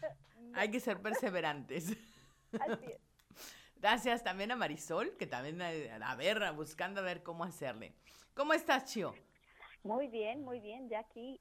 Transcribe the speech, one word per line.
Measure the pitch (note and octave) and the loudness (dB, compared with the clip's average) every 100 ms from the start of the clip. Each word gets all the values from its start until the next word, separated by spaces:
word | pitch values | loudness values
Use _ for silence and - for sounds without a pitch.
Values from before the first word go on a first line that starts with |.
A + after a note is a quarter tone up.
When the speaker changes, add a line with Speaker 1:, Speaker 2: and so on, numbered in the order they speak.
| D#4 - - A3+ | -8 -8 -20 -18
Speaker 1:
No. | A#3+ A#3+ | -6 2
Speaker 2:
Hay | G#3 | 2
que | A#3+ | 4
ser | - F#3 | 2 0
perseverantes. | G#3 A3 G#3 F3+ D#3+ D3 B2+ D3+ E3 G#3+ - - - - - A3+ | 2 2 2 4 2 0 -2 -2 0 -2 -6 -20 -20 -20 -6 -2
Speaker 1:
Así | C#4 A3 | 0 -2
es. | - - _ _ _ - - - - - | -4 -12 _ _ _ -16 -16 -16 -20 2
Speaker 2:
Gracias | G3+ A#3 B3 A#3 | 4 6 6 2
también | A#3 F#3 G#3 | 2 0 0
a | B3 | 2
Marisol, | E3 D3+ - E3 D4+ - | 0 0 0 2 2 -2
que | E3 | -4
también, | B2+ C#3+ E3+ | -2 -4 -2
eh, | F3 D#3+ B2+ A2 | -2 -2 -4 -6
a | A2 B2+ | -4 2
ver, | D#3+ G#3+ G3 | 4 4 2
buscando | D3+ D3 - F#3 G3 | -2 -6 -4 -2 0
a | |
ver | F#3 E3+ | -2 -2
cómo | F3 E3 | -6 -4
hacerle. | E3+ - C3+ A2+ G#2 - - - - | -4 -4 -4 -4 -10 -16 -20 -20 -12
¿Cómo | - D4 | -2 4
estás, | D#4+ E4 C4 | 4 6 4
Chio? | C4 A3+ D#3 - - _ _ - - - | 4 -2 -2 -4 -16 _ _ -20 -20 -10
Speaker 1:
Muy | G3+ A#3 C#4 | -2 0 0
bien, | A3+ G#3+ C4 | 0 -2 -2
muy | C4 B3 | -6 -8
bien, | G#3 A#3 B3+ | -8 -10 -4
Jackie. | G#3+ A3+ A#3 B3 C4 | -4 -6 -10 -10 -10